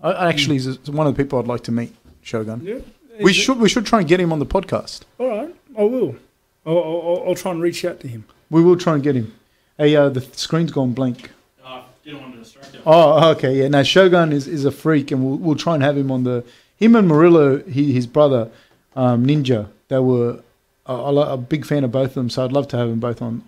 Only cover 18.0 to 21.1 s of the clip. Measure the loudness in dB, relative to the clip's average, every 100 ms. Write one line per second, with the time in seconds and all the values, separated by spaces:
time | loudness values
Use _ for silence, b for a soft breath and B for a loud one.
18 | 0 2 2 2 -2 b b b b -2
19 | 0 2 2 0 0 -2 -4 _ -6 -2
20 | 2 0 -2 -6 _ _ _ _ -12 -8
21 | -2